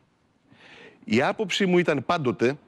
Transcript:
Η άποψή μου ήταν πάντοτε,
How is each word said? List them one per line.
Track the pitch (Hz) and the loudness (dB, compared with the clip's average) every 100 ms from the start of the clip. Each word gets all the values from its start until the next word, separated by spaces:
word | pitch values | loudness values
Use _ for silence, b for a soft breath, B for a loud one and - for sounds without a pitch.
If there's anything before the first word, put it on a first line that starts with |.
| _ _ _ _ _ B B B B B | _ _ _ _ _ B B B B B
Η | - 107 | -2 0
άποψή | 160 208 202 - 190 | 0 -2 -4 -2 2
μου | 175 | 2
ήταν | 170 143 - | 2 0 -2
πάντοτε, | 175 127 104 120 143 | -2 -2 0 0 -2